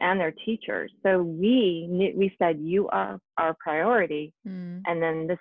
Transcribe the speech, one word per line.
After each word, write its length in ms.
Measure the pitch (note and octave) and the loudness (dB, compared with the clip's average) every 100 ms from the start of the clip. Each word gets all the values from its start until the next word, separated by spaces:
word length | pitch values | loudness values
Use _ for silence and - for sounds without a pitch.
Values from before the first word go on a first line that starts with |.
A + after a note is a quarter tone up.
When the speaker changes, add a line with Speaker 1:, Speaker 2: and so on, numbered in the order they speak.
Speaker 1:
and 180 | F3+ G3 | 0 2
their 120 | E3 - - | 0 -2 -6
teachers. 460 | A3 - G2 D#2 _ | -6 -4 -6 -6 _
So 200 | G3 F#3+ | 2 2
we 640 | E3+ D#3+ G3 B3+ G3+ E3 E3+ | 2 0 4 4 4 0 -2
knew, 260 | F3+ G3 - | 0 0 2
we 180 | G3 - | 0 2
said, 220 | F3 D#3+ | 0 0
"You 300 | D#3 F#3 G3+ | 0 0 0
are 300 | G3 G3 G3 _ - | -2 -4 -8 _ -2
our 160 | E3 D#3+ | -2 -2
priority, 720 | - D#3 F#3+ A#3+ E3+ D3+ D3+ _ G#3+ | -4 0 2 2 0 -4 -8 _ -14
Speaker 2:
Mm. 360 | F#3 F3+ F3 F#3 | -12 -10 -8 -4
Speaker 1:
and 160 | E3+ | -2
then 240 | E3 D#3+ D#3+ | 0 -2 -4
this 120 | F3+ | -6